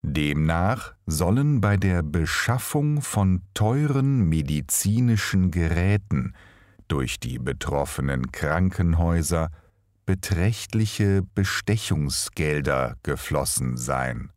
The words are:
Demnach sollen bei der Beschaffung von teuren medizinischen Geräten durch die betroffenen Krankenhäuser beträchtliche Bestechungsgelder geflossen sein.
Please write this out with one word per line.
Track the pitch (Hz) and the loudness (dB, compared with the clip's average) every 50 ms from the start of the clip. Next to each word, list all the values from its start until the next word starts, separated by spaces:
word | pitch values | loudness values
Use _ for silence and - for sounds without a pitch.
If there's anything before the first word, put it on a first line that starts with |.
| - | -6
Demnach | 76 69 73 76 73 71 73 78 80 82 82 90 98 123 123 - - - _ _ | -4 -2 0 0 0 2 2 2 2 2 2 2 0 0 -2 -6 -14 -18 _ _
sollen | - 80 73 87 85 101 127 143 147 147 127 | -6 -2 0 2 2 2 2 2 2 2 2
bei | 104 104 101 | 4 4 2
der | 95 87 95 92 87 82 | 4 2 2 2 2 0
Beschaffung | 76 73 85 80 76 - - - - 117 127 - - - 151 147 151 151 147 135 | 0 0 0 0 0 -2 -2 -2 -2 -2 -2 -2 -4 -2 0 0 0 0 -2 -2
von | - - 107 98 95 92 90 - - _ | -2 0 2 4 4 2 2 0 -6 _
teuren | - 107 107 120 139 151 147 139 135 135 139 139 131 104 82 | 0 0 2 2 2 2 2 2 2 2 2 4 4 4 4
medizinischen | 80 80 76 69 76 73 65 - - - - 98 104 113 123 120 113 101 - - - 95 92 90 80 | 2 2 0 0 -2 -4 -2 -2 -4 -2 0 0 2 2 4 4 2 2 0 0 2 2 2 2 2
Geräten | 90 85 80 82 85 87 95 104 104 - - - 69 62 62 - - - - - - - _ _ _ - _ | 2 2 2 2 2 2 2 2 0 0 -2 -2 -2 -2 -4 -8 -12 -20 -20 -20 -20 -20 _ _ _ -6 _
durch | 73 71 65 62 - - | -2 -2 -2 -2 -4 -6
die | - 60 64 62 | -6 -8 -6 -4
betroffenen | 60 67 67 - - 69 69 71 71 69 - - 67 69 69 64 64 65 - | -4 -4 -4 -4 -4 -2 0 -2 -2 -2 -4 -4 -2 -2 -2 -2 -4 -6 -6
Krankenhäuser | - - 73 76 82 92 92 - - 92 85 82 80 85 85 85 85 80 76 87 82 80 78 78 - _ _ _ _ _ _ _ _ _ | -4 -2 0 0 2 2 0 0 0 2 2 4 4 2 2 2 0 0 0 0 0 -2 -2 -6 -12 _ _ _ _ _ _ _ _ _
beträchtliche | - 95 95 - - 95 82 87 107 117 - - - - 110 110 107 - - 107 101 98 98 95 - _ | -2 -2 -2 0 -2 -2 0 0 0 0 -2 -8 -4 -2 -2 -2 -2 0 0 2 2 4 2 0 -2 _
Bestechungsgelder | - 98 95 - - - - - 110 - - 92 76 73 69 65 - - - - - 80 76 76 76 69 71 71 65 65 60 60 - _ | -2 0 0 0 -4 -2 0 -2 -2 0 -2 -2 0 0 -2 -2 -4 -6 -8 -4 -2 0 0 0 0 0 0 0 0 0 -2 -4 -8 _
geflossen | - 71 69 - - - 71 67 - - - 65 64 62 | -6 -6 -4 -4 -2 -2 -2 0 -2 -2 -2 -2 -4 -4
sein. | 60 62 65 69 65 65 64 60 58 62 67 - | -4 -4 -2 -2 -2 -2 -4 -4 -8 -10 -12 -16